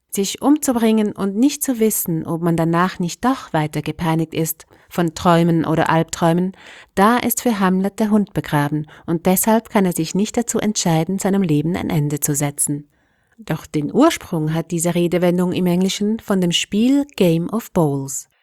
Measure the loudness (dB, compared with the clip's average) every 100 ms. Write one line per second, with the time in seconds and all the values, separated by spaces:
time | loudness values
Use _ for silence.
0 | _ -4 -4 0 2 2 2 2 4 2
1 | 0 -2 -4 2 0 0 -4 0 0 0
2 | -2 -4 -2 -2 0 2 2 2 0 -2
3 | -6 -2 -2 -2 -2 -2 -2 -4 -6 -4
4 | -2 0 -2 -2 -4 -6 -16 -20 _ -2
5 | -2 0 2 4 4 2 2 0 2 2
6 | 0 0 0 2 -2 -6 -20 -20 -10 2
7 | 4 4 0 -2 -2 0 0 2 -2 -2
8 | 0 2 0 -4 -2 -2 0 -4 -6 -14
9 | -6 -2 0 0 2 0 2 0 0 0
10 | -4 -2 -2 -2 -4 -2 -2 -2 0 0
11 | 0 -2 0 0 2 0 0 -2 -2 -2
12 | 0 -2 -2 -2 -4 -4 -4 -6 -8 _
13 | _ _ _ _ -8 -8 -4 -6 -2 4
14 | 2 2 -6 -4 -2 -2 -4 -4 -2 0
15 | 0 2 2 2 0 0 0 2 0 -2
16 | -2 -4 -2 0 0 -2 -2 0 2 2
17 | 0 0 2 2 0 -6 -4 0 0 0
18 | -6 -10 -12 _